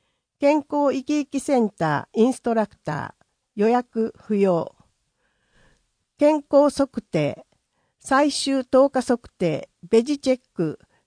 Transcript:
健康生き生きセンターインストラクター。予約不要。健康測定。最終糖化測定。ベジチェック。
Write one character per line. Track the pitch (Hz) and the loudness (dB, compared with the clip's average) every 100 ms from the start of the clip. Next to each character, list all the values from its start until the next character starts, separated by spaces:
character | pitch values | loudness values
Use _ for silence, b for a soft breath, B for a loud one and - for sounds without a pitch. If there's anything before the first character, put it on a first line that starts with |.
| _ _ _ _ | _ _ _ _
健 | 285 302 | 0 0
康 | - 294 285 | -2 -2 0
生 | 269 | -2
き | 254 302 | -2 -4
生 | 277 | -2
き | 277 | -6
セ | - 262 | -2 0
ン | 214 | 0
タ | - 160 143 - | -2 -2 -2 -4
ー | 226 | 0
イ | 247 | 0
ン | |
ス | - | 0
ト | 240 | -4
ラ | 226 208 | -2 -4
ク | _ | _
タ | - 151 - _ | -10 -8 -10 _
ー。 | _ _ _ | _ _ _
予 | 208 220 | -2 0
約 | 247 240 226 226 - | 0 -2 -6 -6 -8
不 | - 202 | -6 0
要。 | 196 170 - _ _ _ _ _ _ _ _ _ _ _ _ _ _ - | 2 0 -4 _ _ _ _ _ _ _ _ _ _ _ _ _ _ 0
健 | 294 302 - | 2 2 2
康 | 277 285 | 4 4
測 | - 277 233 | 0 -4 -4
定。 | _ 160 143 - - _ _ _ _ _ | _ -4 -2 -6 -18 _ _ _ _ _
最 | - 269 294 | -2 2 2
終 | - 269 269 - | -2 -4 -4 2
糖 | 262 277 | 2 2
化 | 254 | 0
測 | 247 240 - - | -2 -4 -4 -6
定。 | 170 139 - _ | -4 -4 -8 _
ベ | 170 226 | 0 0
ジ | 247 285 | 2 -4
チ | 262 | -2
ェ | 254 | -4
ッ | _ | _
ク。 | - 160 - _ _ | -6 -6 -6 _ _